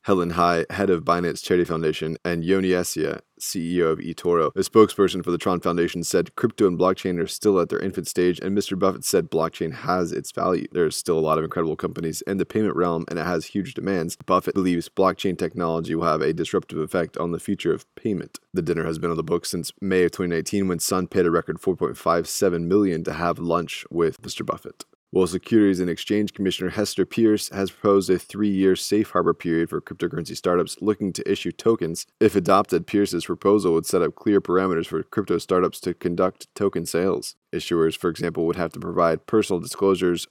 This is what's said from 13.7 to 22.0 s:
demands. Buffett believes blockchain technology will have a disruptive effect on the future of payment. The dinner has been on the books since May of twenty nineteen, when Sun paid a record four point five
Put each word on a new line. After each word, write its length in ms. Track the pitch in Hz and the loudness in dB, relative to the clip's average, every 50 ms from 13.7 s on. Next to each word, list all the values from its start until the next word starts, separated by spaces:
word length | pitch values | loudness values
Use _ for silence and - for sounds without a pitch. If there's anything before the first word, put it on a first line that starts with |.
| - | -8
demands. 440 | - - 95 98 90 80 87 - _ - | -6 -4 -2 -2 -2 -2 -4 -8 _ 0
Buffett 300 | - 92 92 - 90 - | 2 2 2 2 0 -2
believes 340 | 101 92 92 90 85 82 - | 0 2 2 0 0 -2 -4
blockchain 480 | _ - 95 92 85 - - 98 87 | _ 2 2 2 2 0 -2 -4 -2
technology 560 | - 92 82 80 87 87 82 82 82 82 87 80 | -2 -4 -6 -4 -4 -2 -2 -2 -2 -2 -2 -2
will 100 | 82 85 | 0 2
have 160 | 82 78 78 | 0 2 2
a 120 | 69 76 82 | 0 0 0
disruptive 460 | 85 82 - - 92 - - 90 85 | -2 -4 -2 -2 -2 -2 -2 -6 -6
effect 380 | 78 80 - 92 82 78 - | -6 -2 -2 -2 -2 -2 -4
on 140 | - 82 87 | -6 -4 -4
the 80 | 85 85 | -4 -6
future 340 | - - 98 - - 85 78 | -4 -6 -6 -2 0 -2 -2
of 120 | 80 - _ _ | -2 -4 _ _
payment. 440 | - _ 113 101 85 - - - - _ _ - | -6 _ -2 -2 -2 -4 -10 -16 -20 _ _ -4
The 80 | 92 | -4
dinner 240 | 82 82 85 82 80 | -2 0 -2 -2 -2
has 140 | 78 82 78 | -4 -4 -4
been 120 | 82 85 | -2 -2
on 60 | 82 | -2
the 60 | 80 78 | -2 -2
books 260 | 85 87 87 - - | -2 -2 -2 -2 -4
since 240 | - 87 78 - _ _ | -6 -6 -8 -8 _ _
May 240 | 98 98 95 92 87 | -2 0 4 4 4
of 60 | 85 | 2
twenty 220 | - - 92 87 85 | 2 -2 -4 -2 -2
nineteen, 360 | 82 - - - 101 98 92 | -2 -2 -2 -2 0 0 0
when 100 | 87 82 | -2 -2
Sun 280 | - - 98 92 90 | -2 -2 0 0 -2
paid 180 | - - 101 87 | 0 2 2 4
a 60 | 85 | 4
record 280 | 82 85 - - 82 - | 2 0 0 -2 -10 -4
four 160 | - 98 90 | -2 -2 0
point 220 | - 90 73 62 | 0 -2 -4 -4
five 300 | - | -4